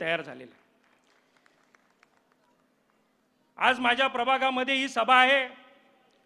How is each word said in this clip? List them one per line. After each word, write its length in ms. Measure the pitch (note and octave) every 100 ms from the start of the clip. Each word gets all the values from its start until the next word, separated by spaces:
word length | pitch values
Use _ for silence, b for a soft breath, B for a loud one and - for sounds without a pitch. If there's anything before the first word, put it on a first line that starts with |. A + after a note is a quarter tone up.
तयार 220 | E3 E3
झालेलं 280 | D3 B2+ B2+
आहे. 180 | _ _ _ _ _ _ _ _ _ _ _ _ _ _ _ _ _ _ _ _ _ _ _ _ _ _ _ _ _ _ -
आज 220 | A3 B3+
माझ्या 260 | B3 A#3+ C4+
प्रभागामध्ये 680 | B3 A#3+ C4 C4 B3+ B3+
ही 140 | C4+ C4+
सभा 280 | A#3+ A3 B3+
आहे. 320 | B3+ C#4 B3+ - - _ _ _ _ _